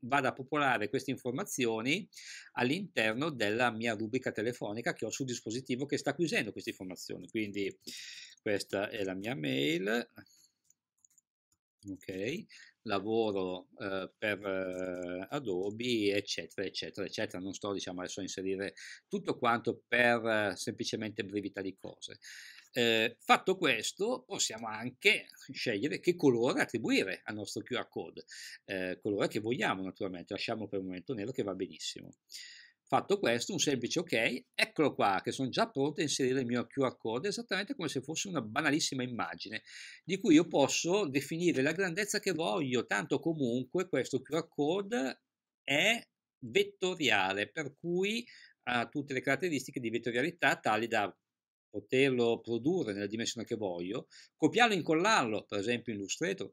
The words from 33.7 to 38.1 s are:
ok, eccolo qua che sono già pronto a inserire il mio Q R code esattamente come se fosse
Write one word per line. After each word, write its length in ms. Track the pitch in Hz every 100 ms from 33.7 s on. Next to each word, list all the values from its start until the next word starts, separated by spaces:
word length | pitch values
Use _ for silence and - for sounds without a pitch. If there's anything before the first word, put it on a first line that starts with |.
| 131 113 160
ok, 460 | 175 117 127 247 - -
eccolo 380 | 220 - 147
qua 260 | - 107 95
che 120 | -
sono 160 | 113 131
già 200 | - 233
pronto 300 | 139 143 143
a 40 |
inserire 360 | 151 - 127 135
il 60 | 117
mio 200 | 120 117
Q 120 | -
R 200 | 131 -
code 300 | 117 120 196
esattamente 480 | 214 240 190 202 277
come 140 | 160
se 120 | 135
fosse 280 | 117